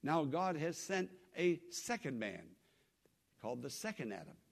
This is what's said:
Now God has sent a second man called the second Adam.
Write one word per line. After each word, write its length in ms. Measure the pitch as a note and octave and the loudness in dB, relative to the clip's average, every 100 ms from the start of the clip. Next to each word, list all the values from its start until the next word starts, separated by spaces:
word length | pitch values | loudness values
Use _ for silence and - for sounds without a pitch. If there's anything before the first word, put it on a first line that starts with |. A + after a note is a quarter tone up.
Now 200 | - E3 D3 | 4 4 4
God 320 | D#3 F#3 E3 | 4 2 2
has 200 | E3 E3+ | 0 -2
sent 320 | - F#3+ F#3 - - - | -2 0 0 -4 -12 2
a 220 | F3+ E3+ - | 4 4 -2
second 500 | - - A#3 D3+ B2 | -8 -2 -2 -2 -2
man 240 | G#2+ F2 E2 - _ _ _ _ _ _ _ _ | -2 -4 -12 -20 _ _ _ _ _ _ _ _
called 200 | G#2+ B2 | -6 -4
the 80 | C3 | -4
second 440 | - G#3+ G#3+ A#2+ | -4 -6 -4 -4
Adam. 220 | F#2+ D2+ - _ | -4 -8 -16 _